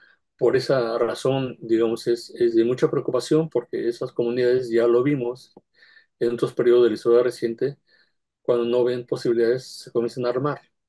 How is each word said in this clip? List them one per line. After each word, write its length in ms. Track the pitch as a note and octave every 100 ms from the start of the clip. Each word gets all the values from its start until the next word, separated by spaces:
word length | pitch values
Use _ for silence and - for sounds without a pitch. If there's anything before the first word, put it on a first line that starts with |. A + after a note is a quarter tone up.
| _ _ _ -
Por 180 | A#2+ B2+
esa 400 | B2+ C3+ A2+ A#2
razón, 580 | A#2 - C3 C3+ C3 -
digamos, 460 | A2+ A2+ A2+ A#2 -
es, 240 | A#2 -
es 240 | - A#2+ A2+
de 100 | A#2
mucha 240 | B2+ D3+
preocupación 580 | C#3+ - B2+ - D#3 D#3+
porque 380 | A#2+ - A#2+ A2+
esas 220 | A#2+ B2+
comunidades, 560 | - A#2+ B2 B2 B2+ B2
ya 160 | A2+ A#2
lo 160 | A#2+
vimos 500 | C#3 C#3+ A#2+ B2+ - - _ _ _ _ _ -
en 140 | A#2
otros 200 | A#2+ B2+
periodos 300 | - A#2+ A#2+ A#2
de 40 |
la 40 | G#2
historia 280 | A#2+ A#2+
reciente, 540 | B2 A#2+ A#2 A#2 C3 C#3+ _ _ _ _ _ _
cuando 220 | - A#2+ A#2
no 180 | B2 B2
ven 200 | B2 A#2+
posibilidades, 580 | B2+ B2+ A#2 A#2 B2+ -
se 240 | - -
comienzan 340 | A#2+ A#2 C3 A#2+
a 20 |
armar. 320 | B2+ D3 C3+ _ _